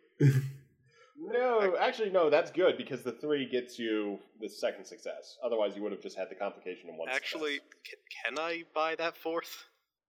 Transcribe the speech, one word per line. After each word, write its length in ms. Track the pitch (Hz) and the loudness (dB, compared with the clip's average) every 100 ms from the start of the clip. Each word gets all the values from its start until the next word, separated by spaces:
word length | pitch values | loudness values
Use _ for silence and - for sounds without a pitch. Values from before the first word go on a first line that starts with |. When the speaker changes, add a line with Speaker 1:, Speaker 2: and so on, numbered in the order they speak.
| _ - | _ 4
Speaker 1:
<laughs> 220 | 143 135 - - - _ _ _ _ - | 6 6 0 -8 -20 _ _ _ _ -14
Speaker 2:
No, 560 | 170 240 254 233 196 175 | -4 0 2 4 4 4
actually, 300 | 214 247 214 | 2 2 2
no, 180 | 185 160 | 4 6
that's 220 | 147 170 | 6 4
good, 260 | 151 180 127 | 4 4 4
because 260 | 123 131 | -2 -4
the 100 | 127 | -4
three 360 | 117 151 147 123 | -4 0 0 2
gets 300 | 123 123 - | -2 -2 -6
you 400 | 117 107 104 98 - - | -2 0 0 -4 -10 -12
the 120 | 107 | -10
second 340 | - 120 101 | -4 -4 -4
success. 540 | 92 87 92 76 - - | -10 -12 -10 -10 -14 -8
Otherwise, 300 | 123 117 101 | -2 0 0
you 80 | 98 | 0
would 80 | 104 | -6
have 100 | 98 | -6
just 140 | 98 - | -8 -8
had 120 | 92 | -8
the 40 | |
complication 560 | 95 101 95 - 90 87 | -4 -6 -6 -10 -10 -12
in 80 | 82 | -8
one 100 | 117 | -4
Speaker 3:
Actually, 460 | 131 - 160 151 | -4 -4 -6 -4
Speaker 2:
success. 160 | 143 - - - | -6 -10 -20 -20
Speaker 3:
c-, 100 | - _ - 113 | -20 _ -8 -6
can 120 | 131 | -4
I 240 | 165 170 165 | -4 -6 -6
buy 200 | 156 160 160 | -2 0 0
that 200 | 165 160 | -4 -4
fourth? 480 | 165 165 - - - _ _ _ | -4 -4 -4 -12 -18 _ _ _